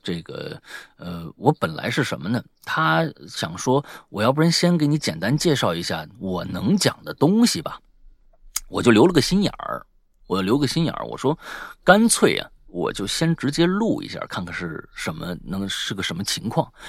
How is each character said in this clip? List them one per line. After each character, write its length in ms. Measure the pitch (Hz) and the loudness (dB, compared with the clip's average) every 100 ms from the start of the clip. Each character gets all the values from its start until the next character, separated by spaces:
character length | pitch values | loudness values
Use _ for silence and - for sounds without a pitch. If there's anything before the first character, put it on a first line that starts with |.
这 180 | - 82 | -6 -8
个， 380 | - 69 71 - - - - _ | -10 -12 -12 -14 -16 -20 -20 _
呃， 280 | 87 85 82 - | -12 -12 -12 0
我 160 | 113 - | 0 2
本 160 | 87 78 | -4 -4
来 140 | 104 | -4
是 140 | 131 | -2
什 160 | 123 - | -2 -4
么 100 | 90 | -4
呢？ 120 | 120 - _ | -4 -6 _
他 400 | - 160 160 160 160 - - | -6 0 2 2 0 -6 -14
想 300 | - - 92 | -8 -8 -4
说 260 | 127 139 - - _ | 0 0 0 -12 _
，“我 120 | 101 | 0
要 100 | 113 | 2
不 80 | 143 | 4
然 120 | 165 | 4
先 260 | - 175 170 | 4 2 4
给 80 | 147 | 2
你 120 | 151 | 0
简 220 | - 80 | -2 -2
单 160 | 98 151 | 0 2
介 200 | 175 131 | 2 2
绍 180 | 110 | 0
一 80 | 82 | -2
下 240 | - 165 - - | -4 -6 -8 -10
我 260 | 95 87 90 | -6 -6 -6
能 320 | 87 101 196 | -4 0 2
讲 200 | - - | 0 -2
的 100 | - - | -10 0
东 300 | 151 220 240 | 2 4 2
西 140 | - | 0
吧。” 200 | - - _ _ - _ _ _ - - - | -8 -14 _ _ -20 _ _ _ -12 -10 -6
我 120 | 95 | 2
就 80 | 120 | 6
留 160 | 107 175 | 8 8
了 80 | |
个 80 | 165 | 6
心 220 | - 190 | 2 2
眼 80 | 190 - | 0 -2
儿， 280 | - 64 - _ _ _ - | -8 -8 -10 _ _ _ -4
我 160 | 95 | -2
留 160 | 95 143 | 2 2
个 80 | 135 | 2
心 180 | 165 | 0
眼 80 | 143 | -2
儿， 120 | - 58 | -4 -8
我 100 | 57 | -4
说 220 | 135 165 - - - - | -2 -2 -8 -14 -16 0
，“干 260 | - 208 226 | 6 6 6
脆 280 | - 156 50 | 4 4 2
啊， 120 | - - - | -4 -16 -12
我 240 | 87 64 | -4 -4
就 140 | - 98 | -4 -4
先 300 | - 165 165 | 0 0 0
直 160 | 131 | -2
接 160 | 151 175 | 2 2
录 340 | 196 226 - | 2 0 -2
一 60 | 50 | -6
下， 120 | - - | -10 -8
看 160 | - | -8
看 80 | 87 | -8
是 360 | 85 85 76 - - | -8 -8 -10 -14 -10
什 180 | 87 | -8
么， 220 | 80 82 85 | -8 -8 -10
能， 240 | - 95 98 | -8 -6 -6
是 240 | - - | -6 -6
个 80 | 101 | -6
什 140 | - 87 | -6 -6
么 80 | |
情 260 | 98 - 110 | -6 -6 -4
况。” 180 | 160 - - | -4 -4 -10